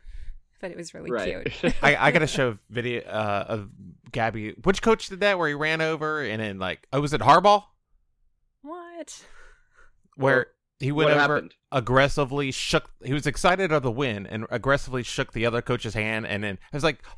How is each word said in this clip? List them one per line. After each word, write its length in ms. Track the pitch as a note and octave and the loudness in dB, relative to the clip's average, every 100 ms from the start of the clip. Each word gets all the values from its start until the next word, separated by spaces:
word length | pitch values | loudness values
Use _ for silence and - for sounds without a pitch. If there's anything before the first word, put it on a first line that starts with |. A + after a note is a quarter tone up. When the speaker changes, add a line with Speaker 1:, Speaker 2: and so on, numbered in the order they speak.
| - - - - - _ | -16 -12 -10 -12 -16 _
Speaker 1:
But 120 | F#3 | -14
it 40 | F3 | -12
was 160 | E3 | -14
really 160 | - - | -12 -6
Speaker 2:
Right. 360 | B2 F3+ - - | -4 -4 -6 -8
Speaker 1:
cute. 200 | - F3 - | -2 0 4
Speaker 2:
<laughs> 40 | |
Speaker 3:
I, 100 | C#3+ C3 C#3 | 4 4 4
I 20 | |
gotta 160 | D#3+ D3+ | 4 2
show 320 | C#3+ B2+ G#2 - | 2 0 -2 -8
video, 340 | A2 A#2+ A#2+ | -6 -4 -4
uh, 420 | - G#2+ G#2+ G2+ - | -4 -4 -2 -2 -2
of 200 | A2 G2+ - F#2+ - - | -6 -8 -16 -20 -20 -10
Gabby. 440 | B2+ A2+ A2 G#2+ - | -2 -2 -2 -8 -2
Which 180 | F#3 G3 | 0 2
coach 260 | A3+ A3 - | 4 2 0
did 120 | F#3+ | -2
that 180 | G3+ F#3 | 0 2
where 80 | D#3 | 0
he 80 | |
ran 260 | C#3+ D#3 D#3+ | 0 0 0
over 400 | D#3+ D#3+ D#3 D#3 | 0 -2 -4 -4
and 220 | A#2+ A2 | -4 -4
then, 160 | G#2+ F#2+ | -4 -4
like, 300 | F#2 D#2+ _ | -6 -6 _
oh, 80 | C3+ | -2
was 120 | D3 | 0
it 80 | D3+ | 2
Harbaugh? 420 | A2+ A3+ G3+ G3+ - _ _ _ _ _ _ _ _ _ | 6 8 8 4 2 _ _ _ _ _ _ _ _ _
Speaker 1:
What? 640 | C#4+ F4 E4+ E4+ D4+ - - - - - _ _ - _ _ - | -18 -16 -16 -16 -16 -18 -20 -20 -20 -20 _ _ -20 _ _ -2
Speaker 3:
Where 220 | C3+ C3 | 2 4
Speaker 2:
What, 80 | - _ _ - | 2 _ _ -6
Speaker 3:
he 100 | C3 | -2
went 200 | D3 D3+ | 2 4
Speaker 2:
what 60 | D3 | 6
Speaker 3:
over 180 | C#3+ | 4
Speaker 2:
happened? 200 | D3 - - _ | 2 -2 -12 _
Speaker 3:
aggressively 800 | C#3 A2 C3 C#3 - C3 C#3+ C#3 | -2 2 4 4 2 0 -2 -4
shook, 400 | - - D#3+ - - | -4 0 0 -2 -10
he 80 | B2 | -4
was 120 | C#3+ | -2
excited 460 | D3 A2 F3+ F#3 F#3 | -2 0 2 2 2
of 140 | D#3 | 0
the 80 | B2+ | 0
win 340 | A2+ C3+ G#2 G2 | 0 -2 -2 -6
and 200 | A2 A2 | -8 -6
aggressively 540 | A#2+ C3 C#3 - B2+ | -4 0 0 0 -6
shook 280 | A2+ - C3 | -4 -4 -4
the 140 | A#2+ A#2 | -2 0
other 160 | A#2 | 0
coach's 320 | - B2 A2+ | -2 -4 -4
hand, 320 | A2 G#2+ A2 A2 | -4 -2 -4 -4
and 160 | G2+ | -4
then 120 | G#2 | -4
it 200 | G2 - | -8 -10
was 80 | D3 | -2
like 220 | D#3 B2+ - | -2 -2 -8